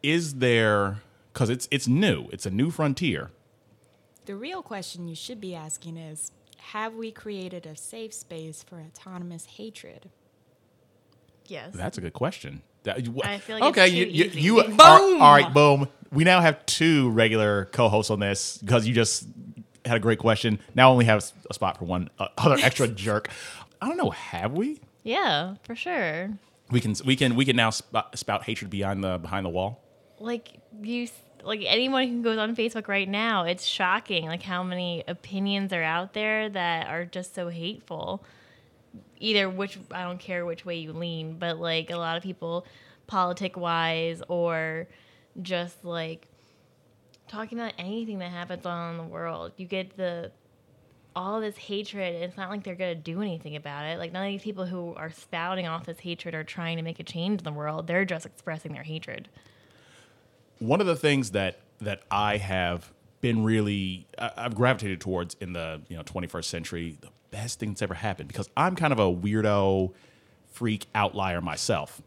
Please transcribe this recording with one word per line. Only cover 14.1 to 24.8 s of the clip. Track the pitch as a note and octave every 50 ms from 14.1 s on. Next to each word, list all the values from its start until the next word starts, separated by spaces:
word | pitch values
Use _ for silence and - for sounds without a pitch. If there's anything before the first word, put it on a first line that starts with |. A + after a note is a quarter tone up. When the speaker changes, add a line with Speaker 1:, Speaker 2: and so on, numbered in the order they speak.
| F3 D#3 F#3+
Speaker 3:
easy. | G3+ F3 C#3+
Speaker 1:
you | D3 F#3 A3+ A3 -
Speaker 2:
Boom! | G#3+ G#3 -
Speaker 1:
are, | D#4 E4 D#4 D#4+
all | G4 G4 F#4 E4 D#3+ D3 D3
right, | C#3+ C#3+ - C3+
boom. | D3 D3 D3 C#3 C#3 C#3 C3 - _ - -
We | - C#3 D#3+
now | F3+ F#3 F3+
have | E3+ D#3+ D3+ - -
two | - - - D#3+ E3 D#3+ D3 C3 B2
regular | A2 A2+ A2+ A2 A2 A2 G#2+ G#2 G2+ G2+ F#2+
co-hosts | - - - A#2+ G#2+ G#2 A2 G#2 -
on | G#2+ G2+
this | G2+ G2+ G2+ - - - - - -
'cause | G2 B2 A#2+ G#2+
you | A#2 A#2+
just | A#2 A2+ - - - - - - - - - - - - _ _ - _
had | A#2+ A#2+
a | A2+
great | G2 A#2 A2 -
question. | - A#2 A2 - - A#2 G#2+ G2+ - - -
Now | B2+ B2+ C3
I |
only | C3 B2 A#2
have | A2+ A2
s-, | G#2 - - - - - -
a | -
spot | - G#2 F#2 -
for | - F2+
one, | E2+ F2+ F2+ F2+ - _ -
uh, | G2 - _
other | - - D#3 C#3 -
extra | G#2+ B2+ - - C3+
Speaker 3:
<laughs> | A#2
Speaker 1:
jerk. | A2+ F#2+ G2 A2 G#2 G#2+ - - - - - - - - - _ _ _
I | -
don't | B3+ E4+
know. | F4+ D#4 -
Have | - - - - - E2+ F#2 A2 C3+
we? | F3 A3+ C#4+ D4+ -